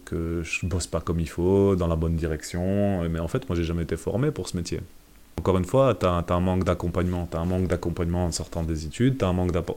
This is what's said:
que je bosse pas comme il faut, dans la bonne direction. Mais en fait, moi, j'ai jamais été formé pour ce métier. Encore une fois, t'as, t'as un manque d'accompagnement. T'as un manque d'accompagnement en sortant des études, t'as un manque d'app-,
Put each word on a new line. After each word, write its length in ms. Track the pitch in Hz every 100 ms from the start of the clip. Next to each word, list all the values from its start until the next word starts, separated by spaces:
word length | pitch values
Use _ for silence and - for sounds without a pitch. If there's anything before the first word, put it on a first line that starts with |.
| -
que 340 | 85 82 85
je 240 | 85 - 90
bosse 200 | 90 -
pas 140 | 82
comme 200 | - 85
il 80 | 80
faut, 480 | - 87 98 98 95
dans 100 | 85
la 80 |
bonne 220 | 82 82 82
direction. 880 | 80 78 - 87 90 101 101 95 85
Mais 120 | 82
en 80 | 82
fait, 200 | - -
moi, 80 | 85
j'ai 80 |
jamais 180 | 85 85
été 160 | 80 82
formé 320 | - 98 147
pour 180 | 120 92
ce 80 | 90
métier. 240 | 82 80 87 - - - - -
Encore 200 | 82 92
une 80 | 87
fois, 280 | 131 135
t'as, 280 | 107 90 87
t'as 120 | 82
un 60 | 90
manque 240 | 92 92
d'accompagnement. 640 | 90 87 87 90 90 90 85
T'as 80 | 82
un 60 |
manque 220 | 87 92 92
d'accompagnement 560 | 85 87 82 85 87
en 80 | 87
sortant 300 | - 80 85
des 240 | 80 78 78
études, 320 | - 123 135
t'as 100 | 95
un 60 |
manque 180 | 90 90
d'app-, 240 | 85 78